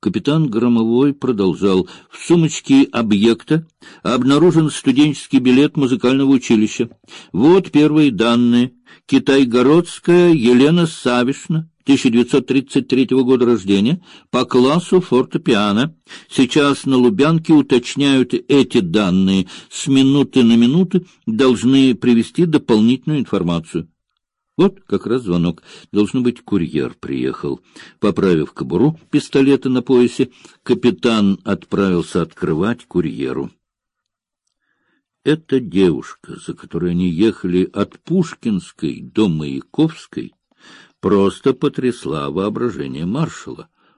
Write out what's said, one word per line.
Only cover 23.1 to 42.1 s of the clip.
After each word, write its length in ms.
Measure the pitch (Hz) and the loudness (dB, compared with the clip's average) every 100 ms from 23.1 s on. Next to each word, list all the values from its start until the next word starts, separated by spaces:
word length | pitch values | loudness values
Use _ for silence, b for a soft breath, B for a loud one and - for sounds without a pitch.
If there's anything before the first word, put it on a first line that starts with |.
| 151 | -4
информацию». 680 | 113 101 85 85 80 85 80 _ _ _ _ _ _ - | -4 -4 -2 -4 -6 -10 -10 _ _ _ _ _ _ -2
Вот 240 | 190 196 _ | -2 -2 _
как 220 | 98 - | -6 -2
раз 160 | 123 | -4
звонок. 400 | 113 87 85 80 B B B | -2 -2 -2 -4 B B B
Должно 300 | 98 104 131 | -2 -2 0
быть, 220 | 123 120 | -2 -4
курьер 500 | - 101 80 76 64 - | -6 -4 -4 -4 -6 -10
приехал. 640 | - 67 64 - 73 65 B B B B | -10 -6 -6 -6 -10 -10 B B B B
Поправив 520 | 104 92 95 82 73 | -4 0 0 0 -2
кобуру 480 | - 67 85 135 160 _ | -8 -6 0 0 -2 _
пистолета 600 | 147 - 143 139 139 131 | -4 -2 0 2 2 0
на 120 | 127 | -4
поясе, 480 | 117 127 123 - 131 b b b | 0 2 2 0 -6 b b b
капитан 800 | - 120 123 98 123 113 101 98 - | -4 0 0 0 -2 0 0 -2 -4
отправился 760 | 95 - 90 98 90 80 92 | -8 -4 -2 0 -2 -2 -4
открывать 640 | 82 - 80 78 98 120 _ | -6 -6 -6 -4 -4 -6 _
курьеру. 640 | 90 78 - 65 64 - _ _ _ _ _ _ _ _ _ _ _ _ _ _ _ _ _ | -4 -4 -6 -8 -8 -10 _ _ _ _ _ _ _ _ _ _ _ _ _ _ _ _ _
Эта 360 | - 156 _ 131 | -4 -4 _ -4
девушка, 760 | 117 90 95 69 - - - - - | -2 0 2 0 -8 -20 -20 -20 -16
за 80 | |
которой 380 | - - 85 87 | -16 -12 -6 -4
они 180 | 87 90 | -2 -2
ехали 540 | 82 110 95 92 90 | 0 -2 -2 -4 -2
от 340 | 92 - 104 _ | -2 -4 -6 _
Пушкинской 1000 | - 180 165 - 120 98 - _ 78 64 | -6 -4 -4 -6 -6 -6 -6 _ -10 -10
до 280 | 64 - 107 | -10 -2 -2
Маяковской, 1080 | 78 73 67 - - 160 160 - - - _ _ b b b b b | -2 -6 -10 -10 -4 -4 -4 -16 -14 -14 _ _ b b b b b
просто 540 | 98 101 98 - - | -2 0 0 -2 -4
потрясла 760 | 127 147 - 127 120 - | -2 -4 -4 -6 -6 -10